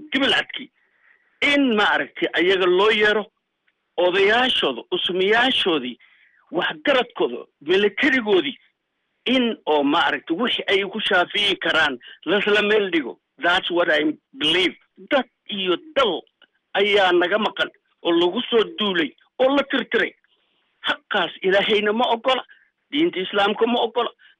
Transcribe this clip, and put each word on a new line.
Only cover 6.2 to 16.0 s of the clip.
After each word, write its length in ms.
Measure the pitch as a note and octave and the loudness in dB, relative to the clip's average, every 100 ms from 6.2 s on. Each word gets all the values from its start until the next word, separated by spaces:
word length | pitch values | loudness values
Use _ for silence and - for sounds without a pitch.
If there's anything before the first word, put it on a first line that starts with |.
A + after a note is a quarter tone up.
| _ _ - | _ _ -10
waxgaradkooda, 920 | - - D#4 - C4 A#3 - D3+ A#2+ - _ | -6 -4 -4 0 0 0 -2 -4 -4 -14 _
militarigoodii, 1000 | C#3+ F#3 G#3 G3+ C#4+ C4 G#3+ F#3+ D3 - _ _ _ _ _ _ - | -2 2 2 0 0 0 2 0 0 -8 _ _ _ _ _ _ -2
in 300 | B3+ A#3+ G#3 - | 0 0 -2 -2
oo 160 | D3+ | 0
maaragtay 520 | C#3 D#3+ D3 C#3+ - E3 | 2 2 0 -2 -4 -4
wixii 280 | A#3 - - | -2 -4 -2
ay 160 | G3 | -2
ku 160 | G3 G#3+ | -2 -6
shaafiyi 560 | - F#3+ F3 G3+ G3+ F#3 | 0 0 0 -2 -2 -2
karaan 420 | E3 D#3 D3+ B2 - - | -2 0 0 -2 -14 -12
lasla 380 | - G3+ G3+ G#3 | -2 -2 2 0
meel 280 | G#3 G#3+ G3 | 2 2 0
dhigo. 280 | E3+ A#2+ - _ - | -2 -4 -12 _ -6
That's 320 | D3+ F3+ - | -2 -2 0
what 180 | E3+ F3 | -2 0
I 120 | D3+ D#3 D3 _ | 0 0 -4 _
believe. 420 | C3+ D3+ F3 D#4 - _ _ F#3+ | -6 -2 0 -2 -4 _ _ -2
Dad 140 | C#4+ B3 _ - | -2 -2 _ -12
iyo 280 | G3+ F#3 E3+ D#4 | -6 -4 -4 -4
dal 260 | D4 | -2